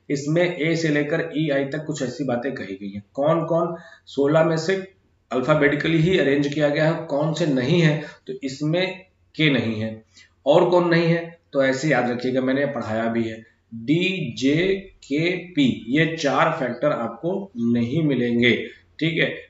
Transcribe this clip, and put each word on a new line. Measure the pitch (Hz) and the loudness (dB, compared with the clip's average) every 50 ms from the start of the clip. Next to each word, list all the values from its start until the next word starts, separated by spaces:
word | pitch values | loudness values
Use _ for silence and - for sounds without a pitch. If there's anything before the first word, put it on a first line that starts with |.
| _ - | _ -6
इसमें | 147 143 139 147 156 175 180 170 175 - | -4 -4 -2 0 2 2 2 0 0 -2
ए | 151 160 165 | -2 -2 0
से | 160 160 156 | 0 0 0
लेकर | 147 147 147 147 165 151 - - - | 0 0 0 0 -2 -2 -4 -4 -4
ई | 147 160 147 | -2 -2 0
आई | 139 139 139 | 0 0 -2
तक | 135 156 151 - | -2 -4 -6 -6
कुछ | - 139 - | -6 -6 -4
ऐसी | 135 120 - - 139 | -6 -6 -6 -6 -4
बातें | 127 120 120 - 135 113 | -4 -4 -2 -4 -4 -6
कही | 107 104 95 98 | -6 -8 -10 -10
गई | 95 104 98 | -10 -10 -10
हैं। | 98 101 - _ _ | -10 -12 -14 _ _
कौन | 139 143 156 165 165 156 | -2 0 2 2 2 0
कौन? | - 165 165 170 170 - - - - - - _ | 0 0 0 0 -2 -4 -8 -14 -20 -20 -20 _
सोलह | - - 135 139 143 156 160 165 | -6 -2 0 2 4 4 4 4
में | 165 160 | 4 2
से | 156 156 - 190 190 190 - _ _ _ _ _ _ _ _ | 0 0 -2 -2 -4 -6 -10 _ _ _ _ _ _ _ _
alphabetically | 117 127 127 147 151 151 143 143 147 147 - 160 165 165 | -4 -2 2 2 2 4 4 2 2 0 0 2 2 4
ही | 156 185 190 160 | 4 4 4 4
arrange | 139 135 143 143 143 143 - | 4 4 2 2 0 0 0
किया | 156 147 143 | 0 0 2
गया | 143 160 151 160 | 2 2 2 2
है, | 165 165 - | 0 -2 -4
कौन | - 143 143 156 160 160 | -4 -2 -2 0 0 0
से | - 175 | 0 0
नहीं | 156 135 127 120 139 175 175 | 0 2 0 2 2 4 4
है? | 160 151 147 - - - - - _ | 4 4 2 0 -4 -10 -16 -16 _
तो | - 131 - - | -14 -10 -8 -8
इसमें | 131 - - 151 156 165 180 185 185 185 185 - _ _ _ _ _ - | -8 -6 -4 -2 0 0 0 0 -2 -4 -10 -16 _ _ _ _ _ -2
के | - 156 147 | 2 2 4
नहीं | 135 117 107 113 107 107 | 4 2 0 -2 -2 -4
है। | 113 110 110 110 - _ _ - - _ _ _ - | -4 -6 -8 -10 -16 _ _ -20 -20 _ _ _ 2
और | 135 156 180 180 175 | 4 4 6 6 4
कौन | 180 180 175 170 | 4 2 2 4
नहीं | 165 170 170 | 2 2 4
है? | 165 170 170 165 - - - _ _ | 2 0 0 -2 -6 -14 -20 _ _
तो | - 139 135 | -2 0 2
ऐसे | 135 131 131 - 156 | 2 0 0 0 2
याद | 131 123 120 117 | 2 2 2 0
रखिएगा, | 123 117 127 127 127 131 | -2 -2 -2 -2 -2 0
मैंने | 127 131 131 127 117 | 0 0 0 0 -2
पढ़ाया | 117 117 120 107 104 110 113 113 | -2 -4 -6 -6 -4 -4 -2 -2
भी | 117 113 117 113 | -2 -2 -2 -2
है, | 110 110 113 113 - _ _ _ _ 117 | -4 -6 -10 -14 -20 _ _ _ _ -16
डी, | 113 117 - 160 175 190 185 190 185 147 113 107 110 | -8 -2 0 0 2 0 0 -2 -4 -6 -8 -6 -2
जे, | 127 135 151 160 180 190 196 190 - - - _ - | 0 2 2 2 2 0 -2 -2 -6 -12 -20 _ -8
के, | - 135 151 165 175 180 | -4 -2 -2 0 -2 -2
P, | 175 - - - 143 135 117 104 - - 113 | -4 -8 -4 0 2 2 2 2 -2 -4 -2
ये | 131 156 165 160 - | 0 2 2 0 -2
चार | - - 135 127 147 165 160 156 131 | -2 -2 0 2 2 2 0 0 -2
factor | 131 120 113 - 147 147 | -4 -4 -4 -2 -2 -2
आपको | 131 117 113 107 - - 160 170 196 202 196 - - | 0 -2 -4 -6 -8 -6 -6 -6 -4 -6 -8 -10 -6
नहीं | 120 117 117 120 120 117 117 139 165 | -2 0 0 2 2 0 0 0 0
मिलेंगे। | 160 147 135 120 120 120 117 117 120 120 107 - - - - - _ _ _ - | 2 2 2 2 0 0 2 4 4 4 4 2 -2 -6 -12 -18 _ _ _ -4
ठीक | 151 165 165 165 | -2 -2 0 0
है, | 139 - - - - | -2 -2 -4 -8 -14